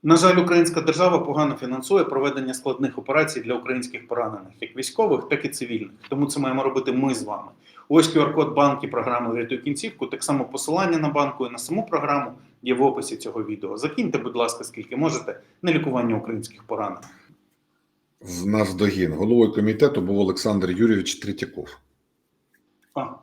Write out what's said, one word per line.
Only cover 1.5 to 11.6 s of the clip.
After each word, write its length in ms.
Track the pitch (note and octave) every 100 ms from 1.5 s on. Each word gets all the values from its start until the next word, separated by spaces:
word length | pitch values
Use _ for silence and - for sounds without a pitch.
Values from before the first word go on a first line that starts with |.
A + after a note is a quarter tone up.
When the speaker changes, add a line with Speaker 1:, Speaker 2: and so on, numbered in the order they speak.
| C3+
Speaker 1:
фінансує 480 | B2+ C3 B2+ G3
проведення 500 | - C3+ C#3 C#3 C3
складних 440 | B2+ C#3 C3 C3 -
операцій 440 | C3 D3 D3+ B2+
для 120 | A2
українських 540 | A#2+ B2+ B2+ B2 - -
поранених, 460 | A#2+ A2+ G#2+ F#2 -
як 140 | G#2+ B2+
військових, 520 | C3 - A3 C3 -
так 160 | D3 C#3+
і 40 |
цивільних. 420 | - A#2+ A2+ G2+ - -
Тому 160 | C#3 C#3+
це 140 | -
маємо 240 | C3 C3
робити 280 | C3+ C3 B2+
ми 240 | B2+ C3+ A#2+
з 80 |
вами. 280 | G#2 G#2 - - _ - -
Ось 260 | D#3 D#3+ D#3
Q 40 |
R-код 340 | D3 D3+ D3
банки 340 | C#3+ C#3+ C3 C3+
програми 460 | B2 A#2 B2 A#2
«Врятуй 240 | A2+ A#2 B2+
кінцівку», 500 | D3 C#3+ A3 - -
так 160 | C3+
само 220 | - C#3 B2+
посилання 520 | - - E3 F#3+ E3
на 120 | D3+
банку 380 | D3 C#3 - B2
і 20 |
на 80 |
саму 280 | A#2+